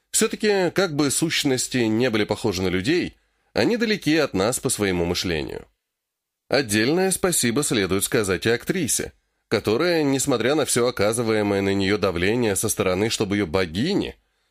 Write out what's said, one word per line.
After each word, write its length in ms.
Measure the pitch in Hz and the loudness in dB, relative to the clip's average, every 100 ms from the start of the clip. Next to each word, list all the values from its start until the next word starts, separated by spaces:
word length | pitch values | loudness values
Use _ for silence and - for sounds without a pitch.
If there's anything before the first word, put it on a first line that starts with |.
| _ | _
Все-таки, 600 | - 214 202 214 196 175 | 0 0 0 0 2 2
как 240 | - 190 143 | 2 -2 2
бы 160 | 143 | 0
сущности 640 | - 160 - 147 127 - 127 | 2 0 0 0 0 0 0
не 320 | 110 110 127 | 2 2 2
были 140 | 107 | 2
похожи 400 | 104 104 110 90 | 0 0 0 0
на 40 | 92 | 0
людей, 480 | 92 104 175 113 - _ _ _ | 0 0 0 -2 -8 _ _ _
они 240 | - 139 226 | 0 0 2
далеки 380 | 226 202 147 160 | 0 0 2 2
от 160 | 139 | 0
нас 260 | 95 107 - | 0 0 0
по 100 | 131 | -4
своему 360 | - 101 90 85 | -2 0 0 0
мышлению. 640 | 90 92 80 55 50 - _ _ _ _ _ _ _ - | -2 -2 -4 -4 -10 -14 _ _ _ _ _ _ _ -2
Отдельное 600 | 135 117 107 117 175 190 | -2 0 0 2 2 0
спасибо 520 | 180 185 170 120 117 | 0 -2 0 0 -2
следует 400 | 147 120 92 98 - | 0 0 0 0 0
сказать 400 | 127 98 90 113 | -2 0 0 0
и 40 | |
актрисе, 640 | 120 - 185 131 - - - _ _ - | -2 -2 -4 -2 -4 -6 -12 _ _ -4
которая, 560 | 110 104 113 175 165 | -2 0 0 2 2
несмотря 520 | 143 135 135 120 117 151 | 2 0 0 0 2 0
на 100 | 123 | 0
все 220 | 123 123 | 0 0
оказываемое 720 | 123 104 117 113 110 104 98 | 2 0 0 0 0 2 2
на 120 | 98 | 2
нее 240 | 98 95 101 | 2 2 2
давление 580 | 98 85 92 123 113 95 | 0 0 0 2 0 0
со 140 | 107 | -2
стороны, 400 | - 95 92 110 | -2 0 0 0
чтобы 260 | - 101 104 | -2 -2 -2
ее 100 | 90 | 0
богини, 720 | 95 90 85 160 185 85 - _ _ _ | 0 -2 -2 -2 -2 -4 -10 _ _ _